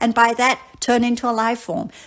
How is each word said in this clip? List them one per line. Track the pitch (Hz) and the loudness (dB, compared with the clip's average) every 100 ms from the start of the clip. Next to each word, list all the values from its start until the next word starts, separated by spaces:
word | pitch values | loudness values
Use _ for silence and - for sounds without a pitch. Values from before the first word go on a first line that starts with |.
And | 233 | 0
by | 226 233 | 4 2
that, | 233 247 - - - | 4 0 0 -6 -8
turn | - 240 | 0 2
into | 240 233 247 | 2 0 -2
a | |
life | 226 226 240 | -2 -2 -2
form | - 165 - - | -4 -8 -8 -14